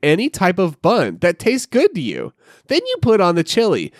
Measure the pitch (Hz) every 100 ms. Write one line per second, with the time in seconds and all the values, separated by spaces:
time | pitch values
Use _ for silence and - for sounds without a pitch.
0 | 151 165 269 - 185 185 180 147 170 226
1 | 117 82 175 170 - 254 - 240 403 247
2 | 120 67 58 - _ _ - 294 508 508
3 | 240 220 175 170 160 - 226 127 78